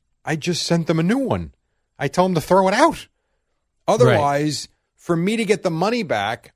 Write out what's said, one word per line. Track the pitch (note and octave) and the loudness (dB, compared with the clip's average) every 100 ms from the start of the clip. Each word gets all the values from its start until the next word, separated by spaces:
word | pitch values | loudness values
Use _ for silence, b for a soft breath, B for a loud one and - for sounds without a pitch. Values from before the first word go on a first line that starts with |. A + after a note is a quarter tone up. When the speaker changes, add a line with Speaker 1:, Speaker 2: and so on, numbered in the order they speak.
| _ _ - | _ _ -8
Speaker 1:
I | D#3 | -6
just | F3 E3+ | -4 -4
sent | - E3+ D#3+ | -2 -2 0
them | E3 | 0
a | |
new | E3+ B3+ | 0 0
one. | B3+ G#2 E2 _ _ _ _ - | -2 -4 -6 _ _ _ _ -8
I | C#3 | -6
tell | - F#3 | 0 0
them | F3 | 0
to | |
throw | - F#3 F#3+ | 2 2 4
it | |
out. | G#3 D#4+ - - _ _ _ _ _ _ _ - | 4 2 0 -12 _ _ _ _ _ _ _ -2
Speaker 2:
Right. | G#3+ | 4
Speaker 1:
Otherwise, | B2+ A2+ C#3+ C#3+ D3+ C#3 - _ _ _ | 4 4 2 0 -2 -4 -12 _ _ _
for | - E3+ | -4 -2
me | F3+ A3+ | 0 -2
to | G3+ | 0
get | G3+ | 0
the | F#3 | -2
money | D#3+ F#3+ A#3+ | -2 -2 -2
back, | F3 A2+ G2+ A#2+ - | -2 -2 -2 -6 -12